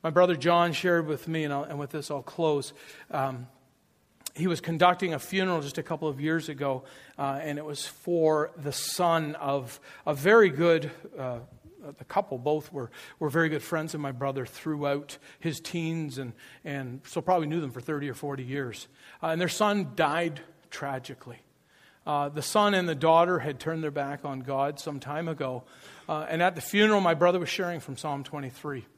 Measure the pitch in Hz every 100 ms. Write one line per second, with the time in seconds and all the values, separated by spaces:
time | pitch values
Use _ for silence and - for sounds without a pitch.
0 | 165 160 180 165 147 175 170 156 180 170
1 | 156 151 - 160 151 143 - 143 143 160
2 | 139 143 - - 160 143 131 - - -
3 | - 151 135 131 123 _ _ _ _ _
4 | _ _ - - 180 165 - 165 180 175
5 | 185 151 - 190 185 170 143 151 147 156
6 | 156 135 151 160 160 139 139 131 - -
7 | - - 139 139 151 147 151 147 - -
8 | - 175 156 156 156 - 143 - - -
9 | 175 165 151 151 143 139 123 - - -
10 | - 143 160 226 196 143 170 165 147 -
11 | - 175 127 120 - - - 403 180 135
12 | - 190 202 127 131 156 147 143 117 -
13 | - - 151 143 160 151 - 165 156 156
14 | 143 123 139 135 120 - 156 151 143 143
15 | 143 - - - 170 143 - 170 160 165
16 | 151 127 127 107 - - 160 139 131 127
17 | - 170 156 185 151 165 143 123 127 147
18 | 143 120 147 135 123 139 127 104 - _
19 | - - 165 165 180 - 208 202 160 123
20 | 156 156 170 143 - _ _ - 139 131
21 | 123 143 - 117 _ _ _ _ _ _
22 | - 147 143 147 - 214 208 196 175 151
23 | 160 160 175 175 139 135 160 165 156 143
24 | 139 143 147 131 127 135 139 147 - 143
25 | 139 147 170 160 135 127 - - - -
26 | - 156 151 165 175 170 - 202 214 208
27 | 180 165 175 180 165 - 180 170 - 131
28 | 156 139 135 143 135 123 147 135 107